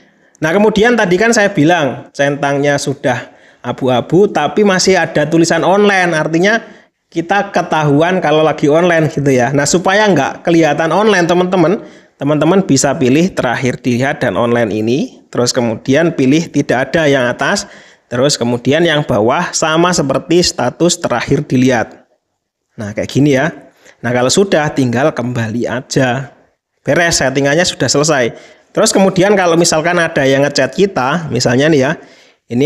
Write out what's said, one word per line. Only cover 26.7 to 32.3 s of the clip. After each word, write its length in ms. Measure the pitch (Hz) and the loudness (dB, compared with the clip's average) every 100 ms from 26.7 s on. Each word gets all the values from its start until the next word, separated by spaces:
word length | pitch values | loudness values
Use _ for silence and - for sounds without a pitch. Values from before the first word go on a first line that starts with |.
| _ | _
Beres, 400 | - 151 170 - | -2 0 0 0
settingannya 400 | 135 135 139 156 | -2 0 0 0
sudah 240 | 180 - 131 | -2 -2 -2
selesai. 480 | 143 151 139 117 - - - _ | 0 0 0 -2 -6 -20 -20 _
Terus 160 | 170 220 | -2 0
kemudian 480 | 196 196 180 196 202 | 2 2 2 2 2
kalau 160 | 175 | 2
misalkan 400 | 165 170 160 165 175 | 2 2 0 0 0
ada 240 | 165 151 135 | -2 0 2
yang 160 | 139 | 2
ngechat 320 | 143 143 127 | 0 0 -2
kita, 560 | - 196 135 127 170 151 | 0 -2 0 -2 -4 -4
misalnya 400 | 120 120 123 151 | -2 0 2 2
nih, 120 | 147 131 | 2 0
ya, 60 | 165 - - _ | -2 -10 -20 _